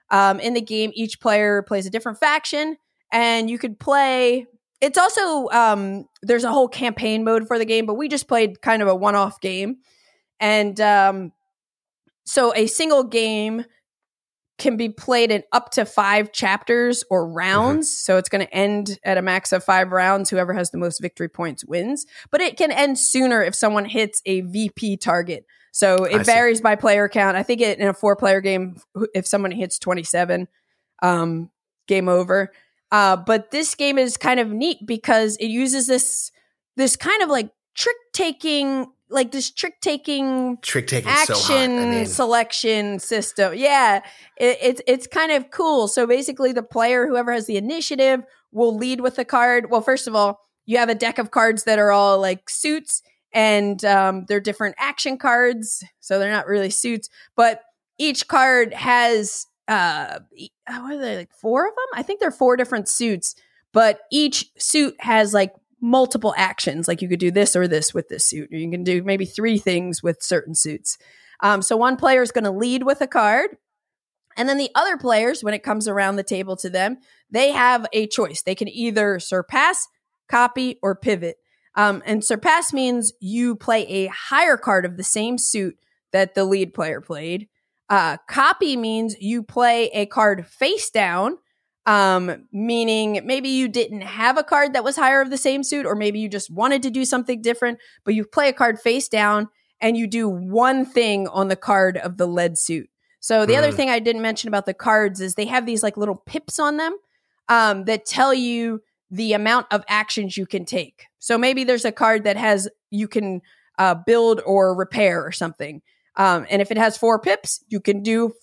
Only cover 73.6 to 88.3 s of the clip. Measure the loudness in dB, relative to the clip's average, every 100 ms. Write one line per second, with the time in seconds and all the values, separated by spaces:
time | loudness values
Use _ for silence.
73.6 | _ _ _ _ _ _ _ -4 -2 0
74.6 | 0 0 0 -2 0 2 2 -2 -4 -6
75.6 | -4 -4 -2 -2 -2 -2 -4 -6 -6 -8
76.6 | -6 -2 -2 -4 _ _ _ 0 2 4
77.6 | 2 2 0 -4 -2 -2 -4 -4 -6 -6
78.6 | -8 -6 -4 0 0 -2 -4 -6 -2 2
79.6 | 2 0 -6 _ _ _ _ 2 2 0
80.6 | -6 -4 -4 -2 -2 -2 -4 -10 _ _
81.6 | _ 0 2 2 -2 -2 0 0 2 2
82.6 | 2 -2 0 0 -2 -4 -6 -2 -2 -2
83.6 | 0 0 0 -4 -4 -6 -2 0 2 2
84.6 | 2 0 0 -6 -4 -2 -2 -2 -2 -2
85.6 | -6 -8 _ _ _ 0 0 0 0 0
86.6 | -2 -4 -6 -6 -8 -10 -8 -8 -10 _
87.6 | _ _ 0 0 2 -4 -6